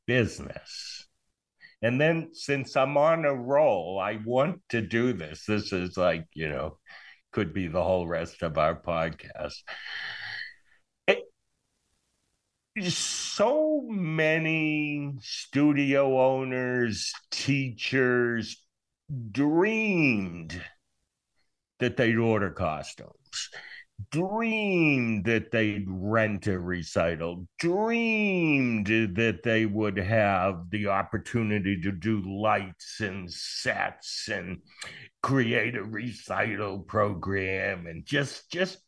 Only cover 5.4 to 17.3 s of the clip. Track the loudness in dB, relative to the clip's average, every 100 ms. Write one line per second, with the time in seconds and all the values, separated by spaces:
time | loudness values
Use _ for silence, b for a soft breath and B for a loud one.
5.4 | -2 -2 0 -4 -2 2 2 2 -4 -6
6.4 | -4 -2 -4 -8 B B B B _ -2
7.4 | -2 -2 -2 0 2 2 0 -2 -4 -4
8.4 | -2 2 2 2 -2 0 0 -4 -12 -10
9.4 | -8 -10 B B B B B B B B
10.4 | B B B B _ _ 2 2 -2 _
11.4 | _ _ _ _ _ _ _ _ _ _
12.4 | _ _ _ -4 -2 0 -2 -4 -4 2
13.4 | 4 4 4 2 0 -2 0 2 4 4
14.4 | 2 2 2 0 -2 -4 -6 -8 -10 -12
15.4 | -4 4 4 4 4 4 4 6 4 4
16.4 | 0 -2 0 2 0 0 -6 -8 -10